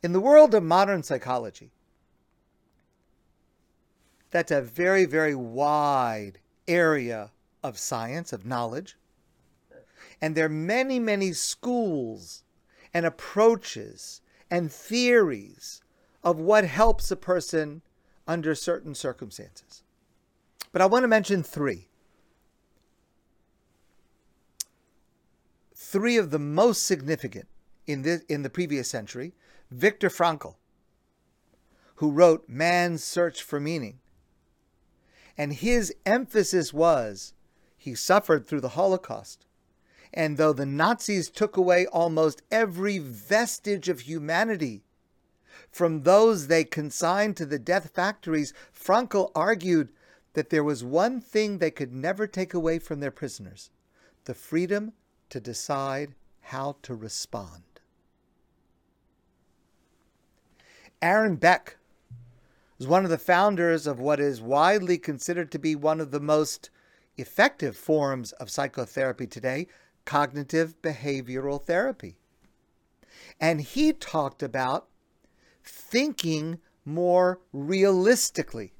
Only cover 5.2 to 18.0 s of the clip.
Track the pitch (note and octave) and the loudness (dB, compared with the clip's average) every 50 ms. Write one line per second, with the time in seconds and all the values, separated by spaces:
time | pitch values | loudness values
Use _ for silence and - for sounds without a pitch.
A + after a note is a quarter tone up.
5.2 | D#3 D3+ D3 C3 B2 A#2 A2+ B2 D3 D3 D3+ D3+ D3 D3 C#3 C3 B2+ A#2+ A2 G#2+ | 2 2 0 -2 -6 -8 -4 0 0 2 2 2 2 2 2 2 2 0 -2 -4
6.2 | G#2 G2+ F#2+ - _ _ _ _ _ - E3+ F3 E3+ D#3+ D#3 C#3+ B2+ A#2 A#2 A2 | -8 -10 -14 -18 _ _ _ _ _ 0 2 4 4 4 4 2 -2 -4 -6 -8
7.2 | G#2 G#2+ _ _ _ _ _ _ - C#3+ A2+ - - - - A2+ A2+ A#2 C3 E3+ | -10 -14 _ _ _ _ _ _ -10 -10 -8 -8 -8 -6 -6 -6 -6 -6 -8 -10
8.2 | E3+ - - G#2 F#2+ A#2 C3 A#2+ A#2+ A2+ A#2 C#3+ F#3+ - - _ _ _ _ _ | -8 -10 -12 -12 -8 -6 -4 -4 -4 -4 -6 -10 -12 -14 -20 _ _ _ _ _
9.2 | _ _ _ _ _ _ _ _ _ _ - - _ _ _ _ - - - _ | _ _ _ _ _ _ _ _ _ _ -20 -20 _ _ _ _ -20 -20 -12 _
10.2 | - D#3 D#3 D#3 D#3+ D#3 D#3 D#3 D#3 F3 G#3+ B3 C4 C4+ C4 B3 A#3 A3 G#3 G3+ | -6 -4 0 0 0 0 0 -4 -2 -2 0 0 0 0 -2 -2 0 0 0 0
11.2 | G3 F#3+ E3+ - - - - _ - A#3+ B3 A#3+ A3+ G3+ E3 C#3+ B2 A2+ A2 G2 | 0 -2 -2 -4 -6 -6 -8 _ -4 -4 -2 -2 -2 -2 -2 -4 -4 -6 -10 -14
12.2 | F2+ E2+ - - _ _ _ _ _ _ _ _ _ _ - E3+ E3+ E3 D#3+ - | -16 -20 -20 -20 _ _ _ _ _ _ _ _ _ _ -4 -2 -2 -2 -4 -6
13.2 | - - - G3+ G#3+ A3+ A#3 - - - - A2+ G#2+ G#2+ G#2+ - - - - - | -16 -6 0 6 6 6 6 4 -4 -12 -12 -12 -14 -16 -16 -18 -18 -20 -20 -20
14.2 | _ _ _ _ _ _ F3 F3 F3 D3+ - - - - G#3+ A#3+ B3 B3 A#3+ A#3 | _ _ _ _ _ _ -4 -2 -2 -4 -8 -12 -12 -4 0 2 4 6 6 6
15.2 | G3+ E3 B2+ G#2 G2 G2+ - _ - - - - _ _ _ _ _ _ _ _ | 4 4 0 -6 -10 -16 -20 _ -18 -18 -18 -18 _ _ _ _ _ _ _ _
16.2 | - E3+ F3 D#3 D#3+ F3+ G#3+ G#3+ G3 E3+ C3 F#3 A3 A3+ A3+ A3 - - F#3+ F#3 | 0 0 0 2 2 4 6 6 4 4 2 4 4 4 4 4 0 -4 -4 -4
17.2 | - - F3+ F3+ - - - D#3+ D#3 D3 D3 E3 _ _ _ _ | -2 -2 -2 -2 -2 -2 -2 -2 -2 -4 -8 -16 _ _ _ _